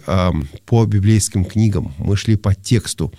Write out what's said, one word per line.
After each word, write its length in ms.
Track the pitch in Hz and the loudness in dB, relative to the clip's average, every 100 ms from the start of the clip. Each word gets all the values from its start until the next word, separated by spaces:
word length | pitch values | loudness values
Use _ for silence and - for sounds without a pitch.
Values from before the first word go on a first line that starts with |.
| - | -2
а, 240 | 92 92 78 71 - - | 0 0 -2 -6 -12 0
по 200 | 117 110 | 2 2
библейским 600 | 104 98 110 - 101 90 | 2 2 2 2 -2 -2
книгам, 480 | 104 110 95 - 69 | 0 0 0 -4 -6
мы 180 | - 98 | -4 -2
шли 200 | - 107 | 0 -2
по 180 | - | 0
тексту, 600 | 98 - 117 - - 78 | -4 0 -2 -2 -6 -8